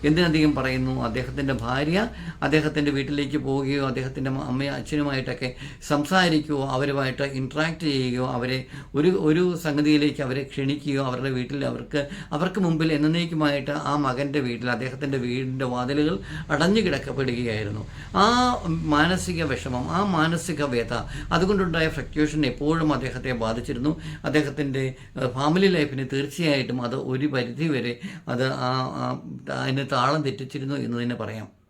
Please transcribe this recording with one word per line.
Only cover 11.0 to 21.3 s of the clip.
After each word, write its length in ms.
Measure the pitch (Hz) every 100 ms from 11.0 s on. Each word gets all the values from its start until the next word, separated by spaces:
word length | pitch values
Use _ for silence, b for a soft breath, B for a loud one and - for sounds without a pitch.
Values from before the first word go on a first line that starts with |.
| 135
അവരുടെ 220 | 123 135 127
വീട്ടിൽ 220 | 123 143 131
അവർക്ക്, 300 | 120 120 151 143 B B 147
അവർക്ക് 240 | 180 202 180
മുമ്പിൽ 240 | 160 160 151
എന്നേക്കുമായിട്ട് 800 | 151 165 165 160 151 143 139 147 143
ആ 20 | 143 135
മകൻ്റെ 340 | 123 143 147 123
വീട്ടിൽ 200 | 117 123 120
അദ്ദേഹത്തിൻ്റെ 420 | 127 127 139 135 123
വീടിൻ്റെ 420 | 123 131 131 127
വാതിലുകൾ 420 | 123 123 143 151 190 B 156 -
അടഞ്ഞു 280 | 147 170 220 185
കിടക്കപ്പെടുകയായിരുന്നു. 1000 | 139 139 127 131 120 120 107 101 104 - B B 185
ആ 20 | 208 240 247 247 170 165 160 147
മാനസിക 480 | 160 180 185 165 160
വിഷമം, 340 | 127 135 123 151 165
ആ 40 | 202 170
മാനസിക 460 | 160 170 175 147 143
വ്യഥ, 200 | 120 113 117 - B B